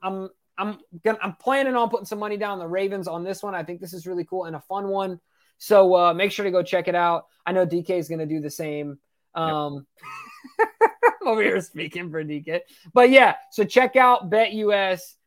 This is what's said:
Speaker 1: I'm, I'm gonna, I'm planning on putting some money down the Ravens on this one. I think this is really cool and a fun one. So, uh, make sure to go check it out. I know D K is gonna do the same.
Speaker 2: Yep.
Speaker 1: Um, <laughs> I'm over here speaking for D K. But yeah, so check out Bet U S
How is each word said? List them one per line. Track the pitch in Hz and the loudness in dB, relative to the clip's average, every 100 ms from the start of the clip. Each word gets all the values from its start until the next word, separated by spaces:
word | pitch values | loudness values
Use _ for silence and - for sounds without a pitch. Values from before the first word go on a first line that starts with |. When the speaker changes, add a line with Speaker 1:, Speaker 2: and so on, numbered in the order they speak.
Speaker 1:
I'm, | 190 190 190 _ _ - | -8 -8 -10 _ _ -8
I'm | 208 208 _ 170 | -8 -8 _ -6
gonna, | 220 214 | -4 -2
I'm | 196 | -6
planning | - - 269 269 247 | -6 -2 0 0 0
on | 226 | 0
putting | 226 196 | -2 -6
some | 208 | -8
money | 208 208 | -6 -6
down | 208 196 | -6 -6
the | 165 | -6
Ravens | 180 196 196 175 | -4 -4 -4 -8
on | 170 | -8
this | 180 185 | -8 -8
one. | 208 | -8
I | 180 | -8
think | 156 175 | -10 -12
this | 180 | -14
is | 180 175 | -14 -10
really | 175 | -8
cool | 165 185 165 | -6 -8 -8
and | 156 | -12
a | |
fun | - 196 196 | -10 -8 -4
one. | 196 190 175 _ _ _ _ | -4 -4 -8 _ _ _ _
So, | - 208 190 | 4 8 8
uh, | 180 175 | 6 4
make | 170 202 | 2 0
sure | 202 | -2
to | 202 | -2
go | 180 | -2
check | 175 185 175 | 0 -2 0
it | 175 | 0
out. | 175 170 - _ | 2 0 -4 _
I | - | -4
know | 185 175 | 0 0
D | 175 | -2
K | 170 180 | -2 -4
is | 151 | -4
gonna | 165 156 | -6 -6
do | 156 | -6
the | 147 | -8
same. | - 156 147 147 143 _ _ _ 170 | -8 -8 -8 -10 -12 _ _ _ -6
Speaker 2:
Yep. | |
Speaker 1:
Um, | 160 151 147 143 135 _ - - - - 262 - | -4 -4 -6 -10 -16 _ -20 -18 -18 -20 -8 -2
<laughs> | 440 - 440 - 466 - | -2 2 0 2 0 0
I'm | 349 | -2
over | 220 | 0
here | 208 190 | 0 -2
speaking | 185 151 156 175 175 | -4 -10 -10 -10 -10
for | 156 | -8
D | 156 147 | -8 -8
K. | 156 175 - _ 170 | -8 -8 -8 _ -2
But | 247 247 | 6 8
yeah, | 269 226 - - | 8 8 4 -4
so | - | -4
check | 202 254 254 | 0 2 4
out | 254 254 247 180 | 6 6 4 2
Bet | 214 220 | 0 0
U | 214 208 | 0 0
S | 202 190 180 - _ | 0 0 -4 -8 _